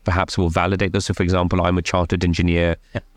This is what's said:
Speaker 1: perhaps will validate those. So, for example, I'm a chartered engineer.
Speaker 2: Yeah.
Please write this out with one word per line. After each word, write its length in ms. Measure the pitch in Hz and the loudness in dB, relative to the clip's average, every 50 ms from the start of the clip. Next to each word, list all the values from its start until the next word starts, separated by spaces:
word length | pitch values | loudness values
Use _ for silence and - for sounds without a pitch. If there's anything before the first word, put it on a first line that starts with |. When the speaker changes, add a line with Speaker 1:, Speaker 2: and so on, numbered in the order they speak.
| - | -4
Speaker 1:
perhaps 340 | - 87 92 92 - - | -2 0 0 -2 -2 -2
will 120 | 98 90 85 | 0 0 0
validate 440 | 82 95 87 92 98 90 101 90 85 | 2 0 0 0 0 0 -2 -2 -2
those. 120 | 104 - | -2 -2
So, 80 | - 95 | -2 -2
for 100 | - 92 | -2 0
example, 380 | 87 92 90 87 87 92 92 | 0 2 0 0 0 0 0
I'm 160 | 87 90 90 | 2 2 0
a 40 | 90 | 0
chartered 420 | 82 - - 90 87 - 95 85 90 | -2 0 -2 -2 0 0 0 0 0
engineer. 520 | 87 85 - 87 87 85 85 85 85 82 - - _ - | 0 2 2 2 2 2 2 2 0 0 -4 -8 _ -12
Speaker 2:
Yeah. 80 | - - - _ | -12 -12 -10 _